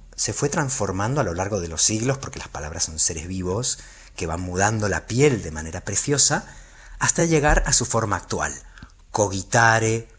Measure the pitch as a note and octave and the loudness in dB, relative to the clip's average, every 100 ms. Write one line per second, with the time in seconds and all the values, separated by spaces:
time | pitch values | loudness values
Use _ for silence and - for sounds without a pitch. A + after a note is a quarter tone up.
0 | - - - - C#3+ E3 C#3 - G2 F#2+ | -14 -6 -4 -2 0 0 -2 -2 -2 0
1 | A2 C#3+ G2 E2+ G2 G#2 E2+ D#2 - A2 | 0 0 0 -2 -2 -2 -4 0 0 2
2 | B2+ C3+ - - - - D2+ D#2+ - D#2 | 0 -2 -6 -12 -12 -10 -8 -6 -4 -2
3 | - D#2+ F2 F#2 F2+ G2+ B2+ - - - | -2 -2 -6 -4 -2 -2 -2 -6 -10 -20
4 | - - E2+ E2+ F#2 F2+ G2+ A2 G#2 E2+ | -16 -8 -6 -4 -4 0 2 2 0 -2
5 | - A#2+ D3 G#2+ F2 D#2 D#2+ F2+ - G2 | -2 2 4 2 -4 -8 -8 -8 -4 -2
6 | - A2 - E3+ - - - - - - | 0 2 2 2 -4 -18 -20 -20 -16 -4
7 | - - E3 D#3 D3 C3 - - A#2+ A2+ | -2 2 4 4 6 4 4 2 2 0
8 | G#2 G2+ - F2+ D2 - - - - - | 0 -2 -4 -4 -4 -6 -16 -20 -20 -20
9 | - - G2+ F#2+ F#2 A#2+ A2+ A2+ A2 A2+ | -6 0 0 0 0 4 6 6 2 -2
10 | - | -6